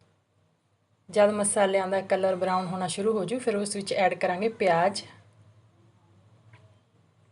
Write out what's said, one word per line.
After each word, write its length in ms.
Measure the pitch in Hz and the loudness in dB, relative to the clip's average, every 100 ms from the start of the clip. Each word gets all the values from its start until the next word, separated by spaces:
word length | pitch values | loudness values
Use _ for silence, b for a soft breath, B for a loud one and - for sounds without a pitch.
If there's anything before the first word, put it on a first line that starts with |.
| _ _ _ _ _ _ _ _ _ _ _ | _ _ _ _ _ _ _ _ _ _ _
ਜਦ 200 | 208 208 | 2 4
ਮਸਾਲਿਆਂ 580 | 214 202 214 196 196 185 | 4 -2 2 2 2 0
ਦਾ 120 | 190 | -2
ਕਲਰ 360 | 190 190 190 185 | 0 0 0 0
ਬਰਾਊਨ 300 | 185 185 180 | 0 -2 -2
ਹੋਣਾ 200 | 185 180 | -4 -6
ਸ਼ੁਰੂ 320 | 202 208 214 | -2 -2 0
ਹੋ 60 | |
ਜੂ, 140 | 175 247 | -2 -4
ਫਿਰ 180 | 240 208 | -2 -2
ਉਸ 200 | 202 202 | -4 -6
ਵਿੱਚ 160 | 196 | -6
ਐਡ 220 | - 185 | 0 0
ਕਰਾਂਗੇ 340 | 180 - 180 220 | 2 -2 0 -2
ਪਿਆਜ਼। 540 | 226 190 165 180 - - - - _ - _ _ _ _ _ _ _ _ _ _ - - _ _ _ _ _ _ | 0 2 4 2 0 -12 -20 -20 _ -20 _ _ _ _ _ _ _ _ _ _ -20 -20 _ _ _ _ _ _